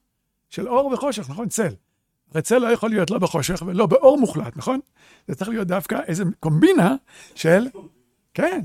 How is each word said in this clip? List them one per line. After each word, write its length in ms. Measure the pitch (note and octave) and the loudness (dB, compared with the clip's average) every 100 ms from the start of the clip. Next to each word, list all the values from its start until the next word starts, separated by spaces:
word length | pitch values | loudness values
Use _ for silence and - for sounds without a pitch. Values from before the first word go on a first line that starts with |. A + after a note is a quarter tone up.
| _ _ _ _ _ | _ _ _ _ _
של 180 | - B3 | -10 -2
אור 180 | B3 C#4 | -2 0
וחושך, 440 | A#3+ C#4 A3 C3+ | -2 -4 -6 -8
נכון? 200 | D3+ A#3+ | -8 -6
צל. 240 | - G3+ G2 _ _ _ _ _ | -4 -4 -4 _ _ _ _ _
הרי 100 | D#3 | -6
צל 160 | D3+ A#3+ | 0 0
לא 100 | A#3+ | 2
יכול 220 | A#3 A3 | 0 0
להיות 220 | G#3+ E3 | -2 -2
לא 80 | A3 | 0
בחושך 440 | F3+ D#3+ C3+ C#3+ F3 | -2 -2 -4 -4 -4
ולא 200 | F3+ G#3 | -2 2
באור 340 | C4 C4+ D4 | 6 6 6
מוחלט, 380 | B3 - A2+ - | 2 -2 -8 -8
נכון? 220 | B2 C4 - _ _ _ - | -4 -4 -6 _ _ _ -12
זה 80 | D#3 | -8
צריך 140 | F#3+ | -6
להיות 180 | A3+ F#3+ | -4 -2
דווקא 320 | F3+ - A3 D#4+ | -4 -2 -6 -4
איזה 160 | F3 F#3 - | -4 -4 -2
קומבינה 560 | D#3+ D#3 E4 F#4 F3+ C4+ - - - - | -2 4 6 6 4 2 -8 -20 -20 -4
של, 320 | D#3+ F3+ B3 - - _ _ _ _ | 2 2 2 -8 -20 _ _ _ _
כן, 280 | - D#4+ F#4 | -2 -2 -2